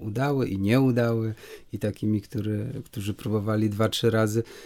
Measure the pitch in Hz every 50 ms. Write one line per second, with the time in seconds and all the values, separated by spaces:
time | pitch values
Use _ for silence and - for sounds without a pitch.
0 | - 107 104 120 135 143 143 135 120 - 95 98 98 101 120 135 135 131 120 120
1 | 117 117 117 113 113 110 110 - - - - - - - - 104 - 104 101 -
2 | - 107 107 104 101 - - 110 101 107 107 104 107 120 127 107 117 - - -
3 | 98 104 104 - - 113 107 107 101 110 107 107 110 107 101 101 110 107 - -
4 | - 113 110 110 110 107 107 113 113 - - - -